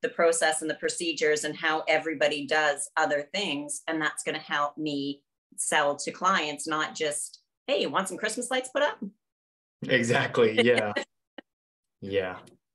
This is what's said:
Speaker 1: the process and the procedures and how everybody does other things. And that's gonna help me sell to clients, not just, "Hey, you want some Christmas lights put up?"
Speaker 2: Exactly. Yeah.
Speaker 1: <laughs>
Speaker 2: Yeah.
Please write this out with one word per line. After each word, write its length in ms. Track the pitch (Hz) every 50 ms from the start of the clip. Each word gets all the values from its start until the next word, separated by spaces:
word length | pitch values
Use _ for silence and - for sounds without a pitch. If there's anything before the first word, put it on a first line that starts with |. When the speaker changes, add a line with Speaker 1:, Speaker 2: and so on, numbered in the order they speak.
Speaker 1:
the 80 | - 160
process 520 | - - 170 165 165 165 165 160 156 -
and 80 | 160 156
the 60 | 147
procedures 680 | - - 160 - - 175 170 156 143 160 151 151 151 147
and 100 | 151 147
how 280 | - 160 160 156 160 - -
everybody 580 | 156 160 151 160 160 135 151 143 151 147 143
does 440 | 135 156 156 151 147 143 139 - - - 160
other 320 | 156 143 147 143 147 - -
things. 480 | 196 208 165 143 143 147 143 - - - -
And 140 | 165 160
that's 220 | 156 147 - - -
gonna 140 | 160 151 156
help 380 | - - 156 147 147 143 - -
me 440 | 151 151 143 139 139 143 143 - _ _ _ _ _ _ -
sell 400 | - - - 170 156 147 143 143
to 160 | 143 - 160
clients, 560 | - - 180 185 190 180 156 151 147 143 - 165
not 280 | 156 156 156 151 -
just, 460 | - 156 147 147 - - - - - _ _ _ _ _
"Hey, 160 | - 277 294
you 80 | 220 156
want 200 | 135 175 190 190
some 80 | 185 -
Christmas 340 | - 214 214 247 240 -
lights 180 | 262 254 254 -
put 140 | - 285 285
up?" 160 | 294 - - 233 196 - _ _ _ _ _ _ _ _ _ _ _ _ _ - -
Speaker 2:
Exactly. 720 | - 123 117 117 123 135 127 123 - 127 117 110 107 113 117
Yeah. 300 | 120 120 110 107 104 104 -
Speaker 1:
<laughs> 60 | - - _ _ _ _ _ - - _ _ _ _ _ _ _ _ _ _ _
Speaker 2:
Yeah. 380 | - 98 98 98 95 92 90 - - - - _ _ _ _